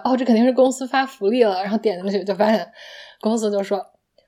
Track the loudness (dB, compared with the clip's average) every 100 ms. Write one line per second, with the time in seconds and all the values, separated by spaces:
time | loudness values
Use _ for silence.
0 | 0 0 2 4 4 4 2 0 -4 -2
1 | -4 -2 -2 2 2 2 -2 -2 -2 -2
2 | -4 -4 -4 0 2 0 -4 -14 -20 -20
3 | -20 -8 -2 -2 -2 -2 -2 -6 -6 _
4 | _ _